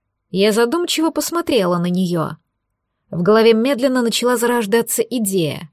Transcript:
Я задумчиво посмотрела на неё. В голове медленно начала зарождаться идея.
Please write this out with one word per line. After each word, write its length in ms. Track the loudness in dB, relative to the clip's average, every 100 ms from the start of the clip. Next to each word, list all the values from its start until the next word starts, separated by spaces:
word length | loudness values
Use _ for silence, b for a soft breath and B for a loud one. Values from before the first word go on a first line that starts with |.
| _ _ _
Я 220 | 0 2
задумчиво 580 | 2 0 0 -2 -2 -2
посмотрела 680 | -2 -4 -4 0 0 0 0
на 100 | 0
неё. 500 | 0 0 -2 -4 -8 _ _ _ _ _ _ _
В 140 | -2
голове 300 | 2 4 4
медленно 480 | 4 2 0 0 0
начала 360 | 0 0 0 0
зарождаться 640 | 0 0 0 0 0 -2
идея. 680 | -4 -4 -2 -2 -2 -4 -12